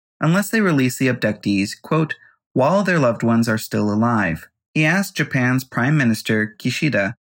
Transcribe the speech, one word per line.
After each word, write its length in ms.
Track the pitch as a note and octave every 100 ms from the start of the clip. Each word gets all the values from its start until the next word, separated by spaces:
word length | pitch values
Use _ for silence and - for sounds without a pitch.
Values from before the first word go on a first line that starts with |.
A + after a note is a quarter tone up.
| _ -
unless 300 | D#3 F#3 G#3
they 120 | A3+
release 360 | F#3+ C#3+ B2+ -
the 100 | C3
abductees, 720 | B2 G#2+ G#2+ G#2+ G2 G2+ -
quote, 340 | - D#3+ D#3 - - _ _
"while 300 | C3 C#3 G3
their 160 | F#3+ E3+
loved 240 | B2 A2
ones 260 | A#2 A#2 A2+
are 80 | A2
still 340 | - A2 G#2
alive." 560 | G#2 A#2 A2+ F#2 D#2+ - _ _
He 120 | D#3 D#3
asked 320 | F#3+ G3+ -
Japan's 460 | D#3 - B2+ B2+
Prime 340 | - - B2+ D#3
Minister 580 | A#2+ A2 - A2 G#2+ -
Kishida 580 | B2 - D3+ G#2 G2 -